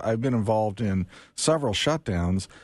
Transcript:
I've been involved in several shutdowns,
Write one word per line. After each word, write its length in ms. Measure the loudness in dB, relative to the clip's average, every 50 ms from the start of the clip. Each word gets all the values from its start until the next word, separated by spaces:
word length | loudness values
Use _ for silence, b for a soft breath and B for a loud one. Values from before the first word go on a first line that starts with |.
| -2
I've 180 | -2 -2 0
been 140 | 0 0 0
involved 460 | 0 2 2 2 2 0 0 -2 -2
in 260 | -2 0 0 0 -2 B B B B B B
several 360 | -2 0 2 2 2 2 0 -2
shutdowns, 760 | 0 0 0 0 0 -2 -2 -2 0 0 0 0 0 -2 B B B